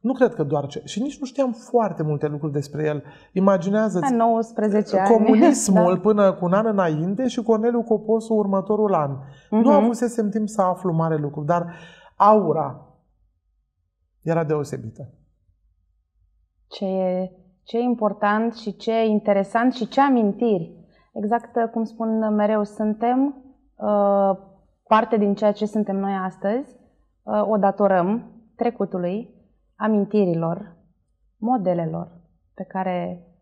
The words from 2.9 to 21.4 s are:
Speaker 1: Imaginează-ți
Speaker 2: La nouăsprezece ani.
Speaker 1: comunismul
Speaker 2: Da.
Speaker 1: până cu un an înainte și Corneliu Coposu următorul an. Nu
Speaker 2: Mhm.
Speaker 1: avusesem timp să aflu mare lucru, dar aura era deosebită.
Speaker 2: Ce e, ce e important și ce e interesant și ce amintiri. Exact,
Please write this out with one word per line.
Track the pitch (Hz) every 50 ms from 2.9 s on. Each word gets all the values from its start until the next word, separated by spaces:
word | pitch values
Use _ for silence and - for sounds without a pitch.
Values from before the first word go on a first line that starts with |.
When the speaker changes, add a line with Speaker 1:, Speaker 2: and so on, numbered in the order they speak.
| 151 143 135 - - - - _
Speaker 1:
Imaginează-ți | _ 180 190 196 196 185 165 196 196 214 220 214 - 185 214 277
Speaker 2:
La | 254
nouăsprezece | 233 233 233 226 226 226 226 - - 214 214 202 214 208 - - 190
ani. | 190 202
Speaker 1:
comunismul | 233 220 214 233 220 214 302 330 277 - - - 190 185 175 175 185
Speaker 2:
Da. | -
Speaker 1:
până | - 262 214 208 202 190
cu | 180 - 180
un | 175
an | 180 202 220
înainte | 226 214 196 185 170 156 151 160 180 202 196 262 247
și | - -
Corneliu | 214 226 226 214 220 240 240 240
Coposu | 226 233 226 208 214 214 226 226 220 226 226
următorul | 214 208 196 196 196 190 196 214 208 214 208 190
an. | 165 151 143 135 131 - - - - _ _
Nu | - 214
Speaker 2:
Mhm. | 226 262
Speaker 1:
avusesem | 294 - 214 240 233 226 240 233 233 - 214 208
timp | 190 220 214 202
să | 214 -
aflu | 190 185 180 180 - 185
mare | 165 160 160 160 160
lucru, | 151 147 143 143 151
dar | 151 147 175 170 175 170 - - - - - - - - _
aura | _ 190 208 220 214 190 160 147 156 147 139 127 - - _ _ _ _ _ _ _ _ _ _ _ _ _ _ _ _ _ _ _ _ _ _ _ _ _ _ _
era | _ 160 165 165 165
deosebită. | 151 156 151 143 135 - - - 110 - - - - _ _ _ _ _ _ _ _ _ _ _ _ _ _ _ _ _ _ _ _ _ _ _ _ _ _ _ _ _ _ _
Speaker 2:
Ce | _ - - 208
e, | 190 190 190 190 185 180 185 185 185 - _ _ _ _ _
ce | _ - - 233
e |
important | 240 247 240 240 214 208 202 208 208 202 208 214 226 233 226
și | - - 208 196
ce | - - -
e | 226 226 226
interesant | 220 214 208 214 208 202 196 196 190 - 226 233 254 247
și | 254 233 -
ce | - -
amintiri. | 277 285 262 240 220 202 196 - 240 233 214 180 165 170 - - - _ _ _ _ _
Exact, | _ 226 202 208 233 233